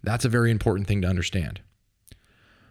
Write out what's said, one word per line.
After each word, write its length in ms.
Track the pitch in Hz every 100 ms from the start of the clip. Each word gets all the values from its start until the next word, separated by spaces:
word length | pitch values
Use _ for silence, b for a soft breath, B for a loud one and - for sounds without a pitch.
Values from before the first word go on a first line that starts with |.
That's 220 | - 117
a 40 | 123
very 220 | 120 117
important 380 | 110 - 98 98
thing 120 | 101
to 60 | 90
understand. 520 | 92 87 98 71 - - _ _ _ _ b b b b b b